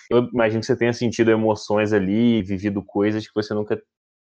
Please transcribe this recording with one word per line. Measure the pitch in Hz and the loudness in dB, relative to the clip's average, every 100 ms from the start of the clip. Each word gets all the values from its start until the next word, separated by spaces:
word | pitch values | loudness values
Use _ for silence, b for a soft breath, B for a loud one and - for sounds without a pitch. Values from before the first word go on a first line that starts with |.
| B | B
Eu | 117 240 | 0 0
imagino | 127 135 110 | 0 0 0
que | 113 | -2
você | 123 | 0
tenha | 120 | 0
sentido | 117 120 - 113 | 0 -2 0 2
emoções | 110 110 104 - 104 107 | 4 2 -2 -2 0 2
ali, | 107 95 107 120 113 | 0 2 2 2 2
vivido | 95 95 104 101 | 0 -4 -2 -4
coisas | 92 101 104 107 107 | -4 0 0 0 -4
que | |
você | 143 135 | -6 -4
nunca | 104 104 107 - _ _ _ _ | -4 -4 -6 -8 _ _ _ _